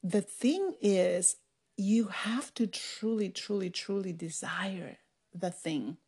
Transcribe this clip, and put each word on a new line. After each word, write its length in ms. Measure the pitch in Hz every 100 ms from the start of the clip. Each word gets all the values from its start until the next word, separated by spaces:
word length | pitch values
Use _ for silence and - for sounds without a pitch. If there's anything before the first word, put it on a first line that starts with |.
The 180 | 185 208
thing 540 | - - 247 349 392 -
is, 560 | 202 190 180 180 185 - _ _ _ -
you 300 | 196 220 208
have 460 | - 214 240 - -
to 120 | 220
truly, 640 | - - - 220 226 196
truly, 400 | - - 208 185
truly 420 | 175 - 196 190
desire 840 | 165 165 160 156 165 190 190 147 - _ _ _
the 180 | 175 180
thing 460 | 175 170 151 107 165